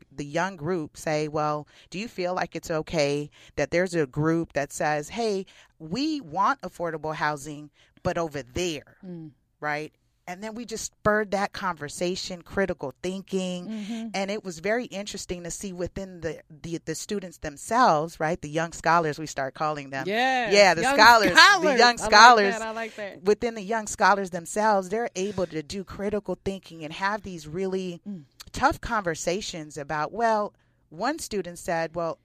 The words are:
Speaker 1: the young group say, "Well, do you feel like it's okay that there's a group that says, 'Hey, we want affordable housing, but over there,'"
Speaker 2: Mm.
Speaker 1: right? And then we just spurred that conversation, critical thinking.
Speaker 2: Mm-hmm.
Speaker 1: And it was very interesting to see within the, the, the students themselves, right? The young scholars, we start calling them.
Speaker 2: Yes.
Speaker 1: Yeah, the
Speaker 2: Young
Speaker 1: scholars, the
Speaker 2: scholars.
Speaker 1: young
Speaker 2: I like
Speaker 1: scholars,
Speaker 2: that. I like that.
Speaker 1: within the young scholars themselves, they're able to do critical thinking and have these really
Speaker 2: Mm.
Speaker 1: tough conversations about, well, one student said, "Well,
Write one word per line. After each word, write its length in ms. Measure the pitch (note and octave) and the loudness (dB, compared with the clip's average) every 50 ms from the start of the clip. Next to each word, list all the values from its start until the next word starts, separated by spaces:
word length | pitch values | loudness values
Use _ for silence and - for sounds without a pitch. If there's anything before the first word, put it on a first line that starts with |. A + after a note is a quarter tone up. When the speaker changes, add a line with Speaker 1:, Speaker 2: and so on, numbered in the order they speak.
| - _ | -12 _
Speaker 1:
the 140 | C#3 C3+ D3 | _ -12 -10
young 300 | C#3+ C#3+ E3 F3 F#3+ G3 E3 | -6 -4 -2 -2 -2 -4 -6
group 400 | C#3+ D#3+ F#3+ F3 D3+ C#3+ - - | -6 -4 -4 -4 -4 -8 -10 -8
say, 300 | - E3+ D#3 D3+ D3+ D3+ | -4 -2 -2 -2 -2 -2
"Well, 400 | D3 D#3 D3+ D3+ D3+ D3+ D3 - _ - - _ | -2 -2 -2 -2 -2 -4 -6 -12 _ -20 -20 _
do 80 | - F3 | -10 -10
you 80 | G#3+ A#3+ | -10 -8
feel 260 | - - F3+ F3 F#3 | -6 -6 -4 -2 -2
like 220 | F#3 E3+ - - | -2 -4 -4 -6
it's 160 | E3 - - | -8 -6 -4
okay 580 | E3+ D#3 D#3 - - E3 C#3+ C#3+ C#3+ D3 D3 D3+ - - - - _ | -4 -4 -4 -2 0 2 2 2 0 -2 -4 -6 -12 -20 -20 -10 _
that 140 | - C#3+ C3+ | -4 -2 0
there's 240 | - E3+ F3+ F#3+ E3+ | 0 0 0 0 0
a 140 | E3+ D3+ B2+ | 0 -2 0
group 460 | B2 D3 D3+ D#3+ E3 E3+ E3 - - | 0 0 2 2 2 0 -2 -4 -4
that 200 | C#3+ C#3 D3 - | -6 -6 -4 -4
says, 360 | - F3 D3+ D3+ D3+ D3+ - | -4 -2 -2 -2 -2 -4 -6
'Hey, 360 | - G#3+ A#3 A3 G3+ F#3+ F#3+ - _ - - _ _ - | -6 -4 -2 -2 -2 -4 -4 -8 _ -20 -20 _ _ -18
we 440 | D#3+ D#3 E3+ A#3+ C#4+ D#4+ D#4 C#4+ | -12 -8 -4 -4 -2 -2 -4 -6
want 400 | B3 D#3 C#3+ F3+ G3 A#3 C4+ - | -8 -6 -2 0 0 0 0 -2
affordable 520 | - F3+ - - E3+ E3+ D#3 D#3 D3 D#3 D#3 | -6 -12 -10 -6 -6 -6 -6 -6 -6 -8 -4
housing, 540 | D3+ D#3+ D3+ D3+ D3 C3+ D3+ D3 C#3+ D3+ D3 _ _ _ _ _ _ | -2 -2 -2 -2 -4 -8 -12 -14 -14 -16 -18 _ _ _ _ _ _
but 160 | - F#3 F3 F3 | -6 -4 -2 -2
over 240 | E3+ D#3+ C#3 D3 | -4 -4 -6 -10
there,'" 560 | B2+ A#2+ B2 E3+ F3+ F3+ D#3+ C#3 - - - _ - | -12 -8 -6 -4 -4 -4 -4 -6 -10 -14 -20 _ -18
Speaker 2:
Mm. 240 | F#3 F3+ E3 D#3+ D#3 - _ _ _ _ _ | -16 -14 -14 -14 -16 -18 _ _ _ _ _
Speaker 1:
right? 340 | D3+ D3+ D3 D3+ D#3 D#3 - _ _ _ _ _ _ - | -6 -6 -4 -4 -6 -10 -14 _ _ _ _ _ _ -14
And 160 | F3+ F3+ G#3 | -14 -12 -12
then 120 | A3 A3 | -12 -10
we 100 | A#3 A#3+ | -10 -10
just 200 | G3+ A3+ G#3 - | -10 -10 -10 -10
spurred 440 | - - _ - A3 G#3 G#3+ G#3+ G3 | -12 -8 _ 2 2 2 2 2 0
that 220 | F#3 F#3+ G3+ G3 - | -2 -2 -2 -4 -4
conversation, 880 | - G3+ F#3 F3 D3+ D#3 C#3+ - - F3+ F3 F#3 F3 - - F#3+ E3+ | -6 -6 -6 -6 -6 -10 -12 -6 -4 -4 -2 -2 -4 -6 -10 -12 -14
critical 540 | - - - G3 F#3+ F#3 F3 - - C3 - _ - | -16 -6 -2 -2 -2 -2 -2 -4 -8 -10 -10 _ -8
thinking. 640 | F3+ F#3+ G3 F#3 - F#3+ F#3+ F#3 F3+ F3+ F3+ F3+ G3 | -8 -8 -8 -8 -4 -4 -4 -2 -4 -6 -8 -8 -8
Speaker 2:
Mm-hmm. 400 | A3 G#3+ G#3 F#3+ A#3 A3+ A3+ A3+ G3 | -8 -8 -8 -8 -8 -8 -8 -6 -6
Speaker 1:
And 160 | F#3+ G3 F#3+ | -4 -4 -4
it 120 | G3+ A3 - | -6 -6 -8
was 140 | F#3+ E3+ D#3+ | -10 -10 -6
very 280 | D#3+ G3+ A3 A#3+ B3 | -4 -2 -2 -2 -2
interesting 580 | - - F#3+ G3+ G3+ - G3 - - F#3 F3 F3 | -4 -8 -10 -10 -10 -10 -12 -10 -10 -10 -10 -8
to 80 | E3+ | -10
see 200 | E3 - - G3+ | -10 -8 -8 -8
within 500 | F3+ F3 F3+ E3+ - - G3 F#3+ F#3 F3 | -6 -6 -6 -8 -8 -10 -12 -12 -12 -10
the, 200 | D#3 E3 D3+ - - - D#3+ D3 - | -8 -8 -8 -10 -14 -20 -20 -16 -10
the, 160 | F3 E3 D#3+ - | -8 -8 -8 -6
the 120 | - D#3 | -8 -8
students 420 | - - - G#3 G3+ F#3 F3+ E3 - | -8 -8 -6 -6 -6 -6 -8 -12 -12
themselves, 840 | - D#3 C#3+ C#3 - - A3+ A#3+ B3+ G#3+ E3 D3 D#3 E3+ - - | -12 -12 -12 -12 -6 -2 2 4 6 6 4 4 0 -2 -4 -4
right? 220 | D#3+ D#3 F3 - | -4 -4 -4 -4
The 80 | - D3+ | -6 -6
young 220 | D3 D#3 E3 E3+ D#3+ | -4 -4 -4 -4 -6
scholars, 460 | - - E3+ D#3+ F3 E3 D#3 C#3+ D#3 | -4 0 2 4 4 2 0 -2 -6
we 80 | D#3+ C#3+ | -8 -10
start 260 | - - C3+ C3 - | -8 -6 -8 -8 -6
calling 380 | - D#3+ D3+ D#3 D3 C#3 C3+ | -4 -4 -4 -4 -6 -8 -8
them. 140 | C#3 C3+ C3 F3 | -8 -8 -6 -4
Speaker 2:
Yes. 440 | G3+ A3+ B3+ C4 C4 B3+ A#3+ G#3+ | -2 0 0 0 0 0 0 4
Speaker 1:
Yeah, 220 | G3 G3+ G3+ F#3 E3+ | 6 8 8 8 8
the 80 | E3 | 4
Speaker 2:
Young 140 | E3+ C4 - | 2 2 6
Speaker 1:
scholars, 340 | - G#3+ A#3 A#3+ A3+ G#3 F3+ | 8 10 10 10 10 8 6
the 60 | F3 | 8
Speaker 2:
scholars. 420 | D#4 E4 F#4+ G4+ F#4 E4 D#4 C4+ A#3 | 10 10 10 8 6 4 4 6 6
Speaker 1:
young 80 | A#3 A#3+ A#3+ A#3 | 6 6 6 4
Speaker 2:
I 20 | |
like 100 | G3 A3 | 2 6
Speaker 1:
scholars, 420 | G#3+ G#3 A3 B3 B3 A3 G3+ G3 A3+ A3 | 10 12 12 12 12 10 6 4 0 -2
Speaker 2:
that. 40 | A3+ | -4
I 80 | A3 | -6
like 240 | A3 A3+ A3+ A3 - | -8 -8 -8 -10 -10
that. 280 | - G#3 G3 - - - | -12 -12 -12 -12 -4 0
Speaker 1:
within 300 | F#3+ G#3 G3+ - A#3 A#3 | 0 0 0 0 -4 -6
the 80 | A3+ | -6
young 240 | G3 F#3 A3+ A3+ G#3+ | -6 -4 -4 -4 -4
scholars 460 | - - - G#3+ F#3 G3+ G3 G3 F3+ | -6 -2 2 4 4 4 4 2 -2
themselves, 580 | E3+ F3 E3+ - - G#3+ G#3 A3 G#3+ G3 F#3+ F3+ | -6 -8 -10 -6 -2 0 2 4 4 2 2 0
they're 220 | G3 A3+ A#3+ A3 - | -2 -4 -4 -4 -4
able 300 | F#3 F#3 G#3 G3+ F#3 F3+ | -4 -4 -4 -2 -2 -4
to 160 | E3 D#3+ D#3 | -2 -4 -6
do 220 | D3+ C#3+ F3+ G3+ F#3 | -8 -8 -8 -10 -10
critical 560 | - - - G3 G#3 G#3 G#3 G3 - F3+ - - | -10 -10 -8 -4 -4 -4 -4 -4 -6 -8 -6 -6
thinking 400 | G3 G3 F#3+ - - E3 E3 D#3 | -6 -8 -8 -10 -16 -14 -12 -12
and 80 | D3 | -12
have 300 | D#3+ - G3 G3 G#3 A3 | -6 -4 -4 -2 -2 -4
these 260 | F#3 G#3 F3+ E3 D3+ D3+ | -6 -10 -12 -12 -12 -10
really 540 | D3+ F3+ F#3+ F#3+ F#3 F#3+ F#3 F3+ F3 E3+ - G#3 | -8 -6 -4 -4 -4 -4 -4 -6 -8 -10 -12 -14
Speaker 2:
Mm. 140 | G3+ F3 C#3 - _ - - - | -14 -14 -14 -18 _ -20 -20 -14
Speaker 1:
tough 300 | - - B3+ C#4 E4 - | -4 0 0 0 0 -2
conversations 960 | - - A#3+ A3 G3 F3 D#3+ - - F3 F3 G#3 G#3 - - E3+ D3+ D3+ C#3+ D#3 | -6 -6 -4 -4 -2 -2 -4 -4 -4 -4 -4 -4 -6 -8 -10 -10 -12 -12 -12 -12
about, 340 | C#3 C#3+ D#3 D3+ D3+ D3 | -8 -6 -4 -4 -4 -4
well, 440 | - G#3 A#3 A3+ A3 G#3+ G#3 G3 - _ _ _ _ _ _ _ | -2 0 0 2 2 2 0 -4 -8 _ _ _ _ _ _ _
one 280 | - D#3+ G3+ C4 D4+ - | -10 -6 -4 -4 -4 -6
student 380 | - - A3+ G3+ F3 F3 F3 E3 | -8 -6 -6 -6 -6 -6 -10 -10
said, 360 | - - F3 E3 E3 E3 D#3+ | -6 -4 -2 -2 -2 -4 -4
"Well, 240 | F3 E3+ E3 D#3 - _ | -6 -6 -6 -6 -8 _